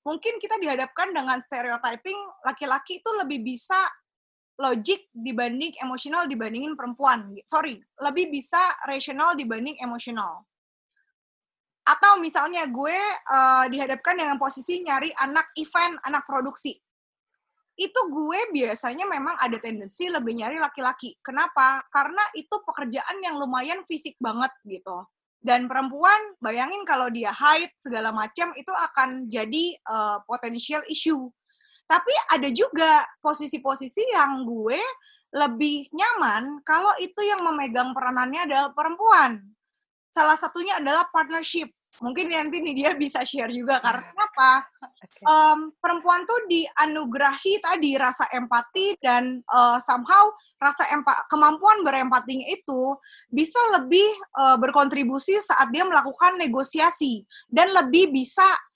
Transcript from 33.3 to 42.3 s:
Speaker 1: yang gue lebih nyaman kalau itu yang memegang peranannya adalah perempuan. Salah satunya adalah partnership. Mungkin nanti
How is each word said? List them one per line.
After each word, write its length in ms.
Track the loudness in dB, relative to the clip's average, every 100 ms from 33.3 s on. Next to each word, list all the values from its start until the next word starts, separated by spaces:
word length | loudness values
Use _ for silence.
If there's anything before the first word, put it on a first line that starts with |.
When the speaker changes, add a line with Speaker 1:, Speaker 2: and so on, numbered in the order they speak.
| -4 -8 -6 -6 -6 -6 -4 0
Speaker 1:
yang 400 | 2 2 0 -6
gue 320 | -4 -2 -2 -4 -10 _ _ _
lebih 540 | -2 -2 0 -2 -2 -8
nyaman 720 | -2 -2 0 0 0 -4 -10
kalau 300 | 0 2 2
itu 240 | 0 -4 -2
yang 180 | -2 0
memegang 480 | 0 -2 -2 -2 -2
peranannya 560 | -2 -2 -2 -2 -4 -2
adalah 220 | 0 0
perempuan. 720 | -2 -4 2 6 6 6 0 -14 _ _ _ _ _ _
Salah 300 | 0 2 2
satunya 380 | -2 -6 -4 -2
adalah 300 | 0 0 2
partnership. 600 | 0 0 -6 -6 -8 -8 _ _ -12
Mungkin 240 | -8 -4
nanti 320 | -4